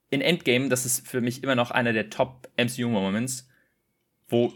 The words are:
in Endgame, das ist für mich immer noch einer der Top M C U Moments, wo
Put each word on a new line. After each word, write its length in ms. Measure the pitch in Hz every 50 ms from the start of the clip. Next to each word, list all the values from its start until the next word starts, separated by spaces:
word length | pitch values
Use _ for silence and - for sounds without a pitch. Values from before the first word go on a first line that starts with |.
| _ _
in 100 | 139 139
Endgame, 480 | 139 147 175 175 - 135 123 123 135 131
das 180 | 127 123 -
ist 200 | 123 - - - -
für 120 | - 127
mich 220 | 117 123 123 131
immer 140 | - 139 131
noch 160 | 120 120 117
einer 200 | - 127 120 117
der 180 | 110 110 104 -
Top 380 | - - 135 131 - - - - _
M 120 | - 123 120
C 160 | 127 - 120
U 40 | 120
Moments, 580 | 117 101 95 95 98 110 123 131 - - - _ _ _ _ _ _ _ _ _ _ _ _ _ _ _ _ -
wo 240 | 120 120 120 113 -